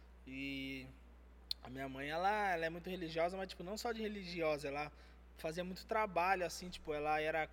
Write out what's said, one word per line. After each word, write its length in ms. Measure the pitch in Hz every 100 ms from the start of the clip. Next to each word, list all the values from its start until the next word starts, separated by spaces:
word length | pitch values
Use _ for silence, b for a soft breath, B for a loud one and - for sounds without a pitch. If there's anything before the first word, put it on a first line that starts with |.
| b - 127
E 600 | 135 139 135 135 135 131 131 - - - - - -
a 80 | -
minha 180 | 131 135
mãe, 220 | 131 143
ela, 420 | 160 185 208 202
ela 140 | 170 165
é 40 |
muito 200 | 170 185
religiosa, 460 | 185 165 160 170 190
mas, 120 | 190
tipo, 140 | -
não 140 | 175 214
só 140 | 240
de 100 | 226
religiosa, 640 | 214 208 180 175 156 151 143
ela 240 | 143 147 - b b - -
fazia 240 | 160 160
muito 240 | 180 190 -
trabalho, 580 | 220 214 170 180 190
assim, 240 | 170 - 180
tipo, 240 | - -
ela 280 | 147 151 156
era, 280 | 156 160 156